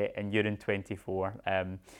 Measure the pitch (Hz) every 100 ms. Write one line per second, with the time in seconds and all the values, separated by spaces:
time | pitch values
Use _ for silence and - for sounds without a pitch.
0 | 101 - 101 107 104 104 - 101 95 98
1 | - 95 95 104 - 95 92 92 - -